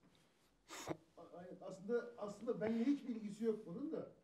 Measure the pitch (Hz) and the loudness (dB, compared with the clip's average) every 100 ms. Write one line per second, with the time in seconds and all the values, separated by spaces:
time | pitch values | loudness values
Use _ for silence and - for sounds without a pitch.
0 | - - - _ - _ - - - - | -20 -20 -20 _ -20 _ -14 -8 -6 -6
1 | - - 165 175 180 175 190 180 208 240 | -10 -18 -14 -12 -12 -10 -10 -6 0 2
2 | 226 - 208 - 240 190 214 233 269 285 | 2 -4 -6 -2 0 2 4 6 6 4
3 | 254 220 202 - 226 - 165 196 311 302 | 2 -4 -4 2 2 2 0 -4 -2 -2
4 | - - | -4 -10